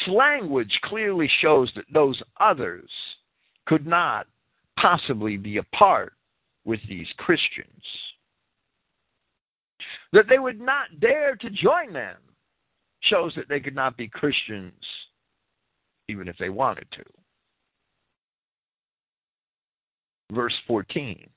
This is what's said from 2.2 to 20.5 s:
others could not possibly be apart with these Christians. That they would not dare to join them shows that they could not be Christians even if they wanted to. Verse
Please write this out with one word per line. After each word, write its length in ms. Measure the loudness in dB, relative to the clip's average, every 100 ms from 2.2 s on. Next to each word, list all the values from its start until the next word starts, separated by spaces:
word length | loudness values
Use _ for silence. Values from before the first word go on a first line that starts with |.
| -10 0
others 500 | 2 2 -4 -8 -16 -16 -16 -16 _ _ _ _ 0
could 180 | 0
not 440 | 2 2 2 -2 -6 _ _ _ _ 2
possibly 580 | 4 4 0 -4 -2 -4
be 200 | -4 -6
apart 560 | -4 4 6 6 0 _ _ _ _ _
with 140 | -6 -6 -6
these 200 | -12 -10 -8
Christians. 680 | 0 2 2 -4 -16 _ -16 -14 -16 -20 _ _ _ _ _ _ _ _ _ _ _ _ _ _ _ _ -18 -18 4
That 160 | 6 8
they 100 | 4
would 220 | 4 -4
not 400 | -2 -2 -4 0
dare 340 | 2 2 0
to 160 | -4 -8
join 420 | 0 2 2 0
them 260 | -8 -10 -12 _ _ _ _ _ _ _ -4
shows 320 | 0 0 0
that 140 | -6 -6
they 100 | -4
could 160 | -4
not 220 | -4 -4 -4
be 100 | -12
Christians 680 | -4 -2 -2 -6 -12 -12 _ -18 -18 -20 _ _ _ _ _ _ _ _ _ -14
even 200 | -10 -10
if 80 | -8
they 120 | -6
wanted 360 | -2 -2 -2 -14
to. 120 | -20 -20 _ _ _ _ _ _ _ _ _ _ _ _ _ _ _ _ _ _ _ _ _ _ _ _ _ _ _ _ _ _ _ -8
Verse 220 | -4 -2